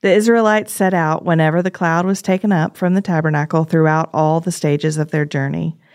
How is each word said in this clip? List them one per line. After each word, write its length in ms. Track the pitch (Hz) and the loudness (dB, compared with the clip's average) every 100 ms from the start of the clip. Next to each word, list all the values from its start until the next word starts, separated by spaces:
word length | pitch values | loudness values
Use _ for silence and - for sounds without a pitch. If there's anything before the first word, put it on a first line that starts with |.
The 100 | 196 | 2
Israelites 640 | 196 226 233 214 214 - | 4 4 4 2 0 -2
set 220 | - 190 185 | -2 0 2
out 280 | 156 160 | 0 -2
whenever 380 | 175 165 156 170 | 0 2 2 2
the 80 | 180 | -2
cloud 380 | - 170 165 185 | -2 -2 0 0
was 160 | 196 | -2
taken 280 | - 190 208 | -2 -2 0
up 240 | 175 160 - | 0 0 -2
from 200 | 180 190 | -2 0
the 60 | |
tabernacle 600 | 196 160 160 151 151 160 160 | 0 0 0 -2 0 -2 0
throughout 440 | 160 156 156 160 | 2 2 2 0
all 280 | 156 156 160 | 0 0 0
the 120 | 175 | -2
stages 460 | - 156 147 156 156 | -4 -2 0 -2 -4
of 140 | 151 | -4
their 140 | 156 147 | -4 -4
journey. 520 | 143 139 160 165 - _ | -4 -4 -4 -6 -8 _